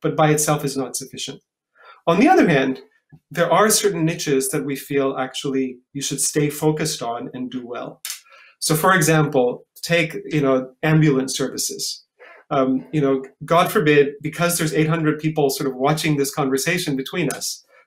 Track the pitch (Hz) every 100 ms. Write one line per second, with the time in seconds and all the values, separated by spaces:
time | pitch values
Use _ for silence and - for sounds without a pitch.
0 | 156 143 151 147 156 147 139 131 123 -
1 | - - - - _ _ _ _ - -
2 | - 175 311 370 202 139 131 131 - _
3 | _ - _ 170 165 170 214 208 202 170
4 | 160 170 156 135 131 151 139 135 - 143
5 | 135 135 127 - 143 135 131 127 _ 143
6 | - 147 - 151 147 - 156 156 151 -
7 | 117 120 127 127 127 127 117 117 - -
8 | - - _ - - _ - 156 185 185
9 | 151 156 147 135 123 123 - - - 170
10 | 160 139 - 151 135 131 127 - 156 156
11 | 151 131 131 - 131 107 - - - -
12 | _ _ - - - 139 131 131 - 156
13 | 139 135 - _ 143 170 175 - 151 147
14 | 143 - 156 156 170 170 156 156 156 165
15 | 151 151 156 151 139 - 139 123 139 156
16 | 160 143 139 156 135 135 165 180 170 135
17 | 131 180 147 - - - _ _